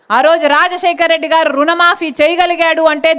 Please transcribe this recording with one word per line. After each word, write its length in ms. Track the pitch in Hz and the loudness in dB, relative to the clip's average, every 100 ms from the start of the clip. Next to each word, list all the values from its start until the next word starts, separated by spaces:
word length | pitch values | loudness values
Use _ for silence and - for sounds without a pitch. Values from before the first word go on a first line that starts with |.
| - | -4
ఆ 80 | 226 302 | 0 2
రోజు 180 | 330 294 294 | 2 2 2
రాజశేఖర 500 | 359 349 359 339 330 | 0 -2 -4 -2 -2
రెడ్డి 140 | 320 302 | -2 0
గారు 160 | 320 311 269 | 0 0 0
రుణమాఫీ 500 | 302 339 349 403 330 269 | -2 2 0 0 -6 0
చేయగలిగాడు 640 | 302 349 349 339 330 320 320 | 0 2 0 0 0 2 0
అంటే 180 | 294 320 | 0 0